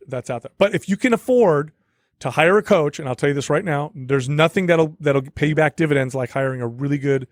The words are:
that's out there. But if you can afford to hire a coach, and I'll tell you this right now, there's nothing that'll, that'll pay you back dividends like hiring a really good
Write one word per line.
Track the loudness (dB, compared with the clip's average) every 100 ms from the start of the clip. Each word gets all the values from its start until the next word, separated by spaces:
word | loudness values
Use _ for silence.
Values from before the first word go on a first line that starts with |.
| -12
that's | -10 -8
out | -10
there. | -6 0
But | 0
if | 0 -4
you | -2
can | 0
afford | 0 2 4 4 2 -2 _ _ _ _ _
to | -6
hire | 0 4 4
a |
coach, | 4 2 2 -4
and | -8
I'll |
tell | -2 -2
you |
this | -2 -2
right | -2
now, | -2 -4 -6
there's | -10 -2 -2 0
nothing | 2 2 2 2
that'll, | 2 2 -2
that'll | 0 0
pay | -2 -4 -2
you |
back | 2 0 0
dividends | 0 0 -2
like | -4 -6
hiring | -4 -4 -4
a | -8
really | -6 -4 -2
good | 0 -2 -4